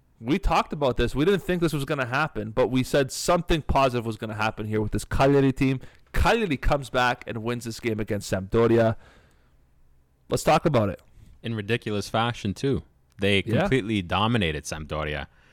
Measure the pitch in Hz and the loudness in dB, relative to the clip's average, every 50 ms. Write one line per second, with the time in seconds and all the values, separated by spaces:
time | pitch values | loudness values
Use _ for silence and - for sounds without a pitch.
0 | _ _ _ - 113 120 165 196 - - 165 202 233 - - 143 143 127 117 - | _ _ _ -6 -2 0 0 2 2 2 2 2 0 -2 -2 -2 0 0 0 0
1 | 120 117 - 131 151 196 202 180 - - 180 175 170 151 151 143 135 151 156 139 | 0 0 0 0 2 2 2 2 0 -2 -2 0 0 0 0 -2 -4 -4 -4 -4
2 | 127 113 127 139 156 151 - 110 104 110 110 127 123 101 127 131 123 - - 143 | -4 -2 -2 -2 -2 -2 -4 -6 -8 -2 0 2 2 2 2 0 0 2 2 0
3 | 135 127 - - - - 175 175 - - 175 151 - - - 139 135 131 120 123 | 0 0 -4 -4 0 2 2 2 2 0 -2 -2 0 0 2 2 2 2 2 0
4 | 110 117 107 - 117 110 107 107 110 110 - - 110 107 107 107 110 107 - 107 | -4 -4 -6 -6 -8 -8 -4 -2 -2 -4 -4 -4 -6 -2 -2 -2 -2 -2 -2 -4
5 | - - - - 139 139 143 139 135 135 127 - 139 131 135 131 - - - - | -4 -2 0 2 4 4 6 6 4 4 2 2 0 0 0 -2 -6 -14 -20 -20
6 | _ _ - - 180 175 226 233 214 175 139 - - - 151 143 131 - - 127 | _ _ 0 2 2 4 2 2 0 -2 -2 -2 0 0 0 0 -2 -4 -2 0
7 | 123 120 120 - - - 110 113 107 117 120 120 110 117 110 - - 117 107 107 | 0 0 0 -4 -6 -10 -8 -6 -6 -6 -6 -6 -6 -10 -8 -6 -4 -4 -2 -2
8 | 107 - 107 101 - - 104 95 95 95 - 113 117 113 117 117 113 110 110 - | -4 -4 -4 -6 -4 -4 -4 -4 -4 0 2 4 4 6 6 4 4 4 2 -2
9 | - - - _ _ _ _ _ _ _ _ _ _ _ _ _ _ _ _ _ | -8 -20 -20 _ _ _ _ _ _ _ _ _ _ _ _ _ _ _ _ _
10 | _ _ _ _ _ - 120 127 - 165 156 165 - 165 139 117 104 95 - - | _ _ _ _ _ -6 -4 0 2 4 4 4 4 2 2 2 2 0 -2 -6
11 | _ _ - - - - - - - 113 113 107 101 101 117 120 - 113 104 101 | _ _ -20 -20 -20 -20 -18 -12 -10 -8 -6 -6 -4 -2 -4 -2 -2 -2 -4 -4
12 | - - - 110 117 120 117 - - 101 92 - - 139 120 80 - - _ _ | -4 -2 0 0 0 0 -2 -4 -6 -6 -4 -2 -2 -2 -2 -2 -4 -10 _ _
13 | _ _ _ - 98 101 101 98 - 107 104 - 190 - 131 131 92 113 110 101 | _ _ _ -2 2 2 2 2 2 2 0 0 2 2 0 0 0 0 -2 -2
14 | 87 82 90 95 107 113 123 113 90 80 73 73 - - 87 78 76 - 78 76 | -2 -2 0 0 2 2 2 2 0 0 -2 -4 -8 -10 -10 -10 -8 -8 -6 -4
15 | 76 76 76 71 67 - _ _ _ _ | -4 -4 -6 -6 -8 -12 _ _ _ _